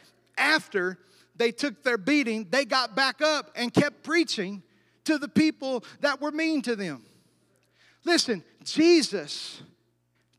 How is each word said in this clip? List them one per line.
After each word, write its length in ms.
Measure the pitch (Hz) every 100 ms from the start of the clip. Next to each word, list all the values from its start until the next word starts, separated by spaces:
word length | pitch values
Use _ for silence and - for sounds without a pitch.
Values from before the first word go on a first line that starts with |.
| _ _ _ -
after 600 | 277 311 - 196 180 180 _ _ _ -
they 160 | 233
took 320 | 233 285 196
their 140 | 254 233
beating, 500 | 180 294 233 220 185
they 140 | 254
got 320 | 240 262 240 214
back 260 | 269 254
up 300 | 302 294 -
and 180 | - 240
kept 300 | - 285 -
preaching 600 | - 330 320 - 185 202 - _ _ _
to 140 | - 302
the 100 | 277
people 560 | - 311 - 262 247 - -
that 200 | 285 277
were 120 | 294
mean 300 | 302 320 302
to 120 | 220
them. 300 | 214 185 131 104 _ _ _ _ _ _ _ _ _
Listen, 380 | 320 330 - 185 - _
Jesus, 960 | - - 330 339 226 196 147 - - - - _ _ _ _ _ _